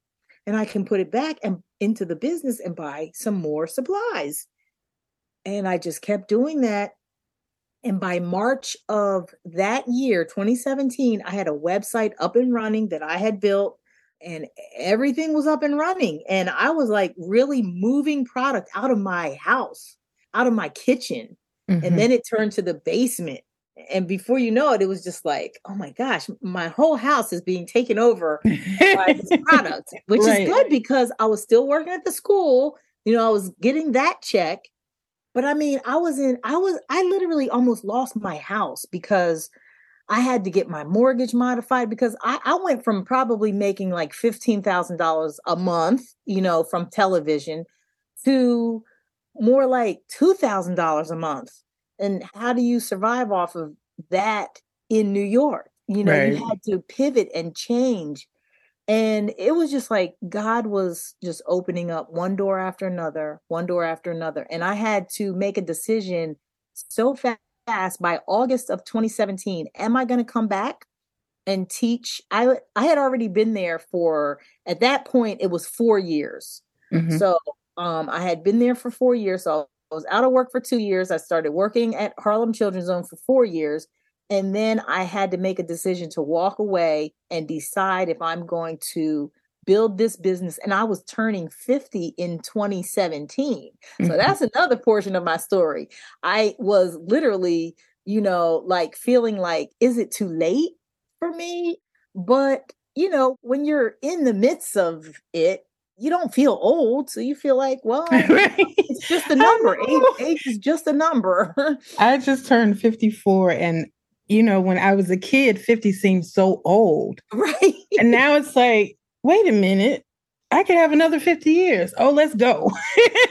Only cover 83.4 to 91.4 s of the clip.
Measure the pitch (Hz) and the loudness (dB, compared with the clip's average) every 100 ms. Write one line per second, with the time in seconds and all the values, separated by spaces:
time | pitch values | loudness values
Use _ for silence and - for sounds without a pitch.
83.4 | 226 165 151 156 - _ _ _ _ 196 | 2 0 -4 -4 -10 _ _ _ _ -2
84.4 | 190 202 220 226 - 175 180 202 196 180 | -2 -2 0 -2 -2 -4 -4 -4 -2 -2
85.4 | 185 185 170 165 190 180 165 170 143 165 | -4 -4 -6 -6 -4 -4 -6 -6 -2 0
86.4 | 190 196 208 185 165 151 151 - _ 170 | 0 -2 -2 0 2 0 -4 -10 _ -8
87.4 | 156 156 - 202 190 185 180 160 165 170 | -6 -8 -6 -4 -2 -2 -2 -4 -6 -6
88.4 | 170 170 165 160 - 170 156 151 143 _ | -6 -6 -6 -10 -8 -4 -2 -4 -6 _
89.4 | _ _ - 202 226 190 226 220 185 180 | _ _ 0 2 2 0 -2 -2 -4 -4
90.4 | 180 - 208 196 220 190 - - 220 196 | -6 -8 -4 -2 0 -4 -6 -4 -4 -4